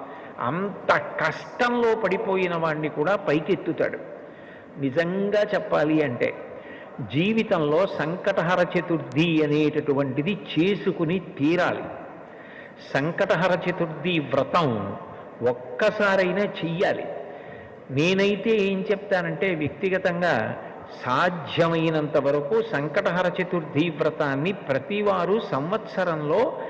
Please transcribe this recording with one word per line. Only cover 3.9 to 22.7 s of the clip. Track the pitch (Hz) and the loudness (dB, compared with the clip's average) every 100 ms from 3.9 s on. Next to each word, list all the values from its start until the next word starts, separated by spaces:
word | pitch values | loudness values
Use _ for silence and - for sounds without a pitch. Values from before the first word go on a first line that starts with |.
| - - - - - - - - - | -2 -10 -14 -16 -18 -18 -18 -16 -4
నిజంగా | 139 131 170 190 202 208 208 | -2 0 0 0 0 2 2
చెప్పాలి | 180 - 165 151 156 | 0 0 2 4 4
అంటే | 147 120 113 - - - - - - - | 2 0 -2 -2 -10 -14 -14 -16 -16 -10
జీవితంలో | 110 131 190 226 220 185 147 156 196 | -4 2 2 2 2 2 4 4 2
సంకటహర | - 151 180 - 190 165 180 175 180 | 0 -4 -2 -2 0 2 4 4 2
చతుర్థి | - 165 135 135 170 156 | 0 -2 0 2 4 4
అనేటటువంటిది | 151 147 151 147 143 135 139 127 151 202 - 151 | 4 4 2 2 0 2 0 0 -2 -2 -2 2
చేసుకుని | 180 190 196 170 160 185 | 2 2 0 0 0 0
తీరాలి. | - - 143 175 160 104 - - - - - - - - - - - | -4 -2 2 4 2 0 -6 -10 -12 -16 -18 -18 -18 -18 -18 -18 -4
సంకటహర | 135 147 170 196 185 180 175 180 | -2 0 0 2 2 2 2 0
చతుర్థి | 175 165 - 175 170 | -2 -2 -2 0 0
వ్రతం | 135 135 131 180 151 110 101 104 - - - - 120 | 2 0 2 2 2 0 -2 -8 -10 -14 -14 -2 0
ఒక్కసారైనా | 123 - - 214 202 208 190 185 180 | 0 -4 0 0 2 2 4 2 2
చెయ్యాలి. | 202 - 165 165 - - - - - - - - - - - | 0 -2 -4 0 0 0 -4 -8 -10 -12 -14 -16 -16 -16 -4
నేనైతే | 135 165 190 202 202 226 | 2 4 4 4 2 2
ఏం | 220 196 190 185 | 2 2 0 0
చెప్తానంటే | 196 - 185 170 160 196 165 | -2 0 0 0 -2 0 0
వ్యక్తిగతంగా | 147 - 190 180 185 170 175 131 110 113 - - - - - | -2 -2 0 0 0 0 2 2 0 -4 -10 -14 -16 -8 0
సాధ్యమైనంత | 131 175 175 131 - 165 165 165 156 151 151 | 2 2 0 -4 2 4 4 2 2 2 2
వరకు | 135 147 143 - | 4 2 2 0
సంకటహర | - | 0